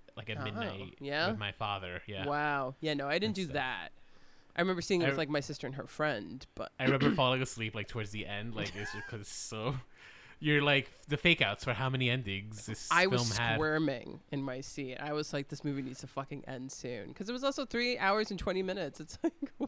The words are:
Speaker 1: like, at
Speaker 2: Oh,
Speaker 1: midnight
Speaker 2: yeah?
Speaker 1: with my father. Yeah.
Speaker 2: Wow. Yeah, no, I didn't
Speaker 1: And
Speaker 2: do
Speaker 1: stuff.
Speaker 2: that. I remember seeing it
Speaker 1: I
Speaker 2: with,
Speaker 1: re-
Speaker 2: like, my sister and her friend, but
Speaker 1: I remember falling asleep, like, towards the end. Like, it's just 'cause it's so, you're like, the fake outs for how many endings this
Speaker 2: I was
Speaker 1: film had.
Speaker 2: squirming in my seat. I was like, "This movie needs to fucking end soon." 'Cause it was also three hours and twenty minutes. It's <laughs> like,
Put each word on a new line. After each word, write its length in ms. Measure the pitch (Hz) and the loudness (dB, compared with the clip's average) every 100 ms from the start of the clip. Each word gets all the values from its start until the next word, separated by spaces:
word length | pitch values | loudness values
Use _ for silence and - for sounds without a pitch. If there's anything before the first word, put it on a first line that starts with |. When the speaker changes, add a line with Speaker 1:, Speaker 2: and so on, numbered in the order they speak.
| - - | -16 -12
Speaker 1:
like, 140 | 107 | -8
at 80 | 143 | -4
Speaker 2:
Oh, 40 | |
Speaker 1:
midnight 520 | 117 208 214 95 - - | -4 -4 -4 -6 -10 -10
Speaker 2:
yeah? 300 | 139 147 180 | -4 0 0
Speaker 1:
with 100 | 214 | 0
my 120 | 101 | -2
father. 480 | - 107 98 92 90 - | -2 -2 -2 -4 -8 -6
Yeah. 200 | 98 143 | -4 0
Speaker 2:
Wow. 480 | 147 151 143 131 135 | 0 2 0 -2 -4
Yeah, 120 | 156 | -2
no, 140 | 143 139 | -2 0
I 60 | |
didn't 120 | 165 220 | 0 0
Speaker 1:
And 60 | 196 | 0
Speaker 2:
do 80 | 165 | -2
Speaker 1:
stuff. 80 | |
Speaker 2:
that. 360 | 139 127 101 78 - - - - - - - | -2 -2 -4 -8 -14 -20 -20 -20 -20 -8 0
I 60 | |
remember 220 | 185 180 | 0 2
seeing 180 | - 180 | 2 4
it 40 | 156 | 4
Speaker 1:
I 20 | |
Speaker 2:
with, 80 | 139 | 2
Speaker 1:
re- 60 | |
Speaker 2:
like, 80 | 147 | 2
my 100 | 151 | 0
sister 260 | 135 147 131 | -2 -6 -6
and 100 | 139 | -6
her 100 | - | -6
friend, 580 | - 151 113 85 123 - | 0 0 0 -4 -10 -10
but 180 | - - - | -10 -8 0
Speaker 1:
I 40 | |
remember 260 | 131 135 - 175 | 4 6 6 6
falling 260 | 127 131 | 6 4
asleep, 320 | 131 - 110 | 0 -2 -4
like, 140 | 110 101 | -4 -4
towards 240 | 117 101 | -4 -4
the 160 | 107 98 | -6 -6
end. 260 | 101 113 | -6 -4
Like, 220 | 107 101 98 | -4 -4 -4
it's 180 | 104 | -6
just 140 | 104 - | -6 -8
'cause 140 | 110 | -8
it's 120 | 101 | -6
so, 440 | - - 110 117 131 - - - - - - | -6 -6 -2 -2 -2 -6 -16 -20 -20 -20 -2
you're 220 | 147 147 | 4 6
like, 300 | 143 139 - - - | 6 4 2 -6 -4
the 100 | 147 | 4
fake 240 | 175 165 | 6 8
outs 220 | 101 104 | 6 2
for 100 | 135 | 0
how 160 | 117 131 | 0 2
many 180 | 131 123 | 2 2
endings 560 | 127 107 98 104 107 - | 2 0 -4 -4 -8 -6
this 200 | 110 - | -4 2
Speaker 2:
I 160 | 165 190 | 6 6
was 160 | 123 117 | 4 4
Speaker 1:
film 40 | 104 117 | 2 2
had. 80 | 113 | 4
Speaker 2:
squirming 640 | 156 156 156 123 - - - | 4 2 2 -2 -6 -12 -6
in 120 | 143 | -4
my 180 | 135 127 | -4 -6
seat. 360 | - - 131 127 | -8 -6 -6 -6
I 160 | 147 | -4
was 200 | 151 151 | -2 -2
like, 140 | 143 143 | -4 -4
"This 160 | 143 | -4
movie 180 | 147 139 | -2 -2
needs 200 | 131 131 | -4 -8
to 60 | 135 | -8
fucking 380 | - 135 143 - | -8 -6 -8 -8
end 260 | 131 131 | -8 -8
soon." 440 | - 127 117 - - | -8 -6 -6 -8 -8
'Cause 120 | 202 | -6
it 20 | |
was 120 | 247 | -2
also 220 | 277 285 262 | 0 0 -2
three 320 | 233 240 247 | 0 0 2
hours 320 | 190 214 214 | 4 4 2
and 100 | 190 | -2
twenty 220 | 202 185 | -2 0
minutes. 380 | 185 196 143 - | 0 -2 -4 -6
It's 180 | 156 - | -12 -2
<laughs> 40 | |
like, 100 | 330 - 269 - | -2 -2 -8 -4